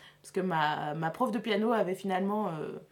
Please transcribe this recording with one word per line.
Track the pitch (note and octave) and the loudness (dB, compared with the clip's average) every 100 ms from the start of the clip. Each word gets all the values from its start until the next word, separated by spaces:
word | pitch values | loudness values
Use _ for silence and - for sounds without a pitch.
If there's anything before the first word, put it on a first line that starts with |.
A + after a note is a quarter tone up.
| - - | -20 -20
Parce | - | -8
que | F#3+ | -2
ma, | F#3 D#3+ D3+ D3 D3+ | 0 2 2 0 -2
ma | D3+ E3 | -2 -4
prof | - B3 | 0 0
de | G3+ | 0
piano | G3+ G3+ A3 | 0 2 4
avait | A3+ F3+ | 2 2
finalement, | F#3 G3 F#3 G3 G#3+ G3 | -2 0 0 0 0 -2
euh, | D#3+ - - - | -4 -6 -10 -14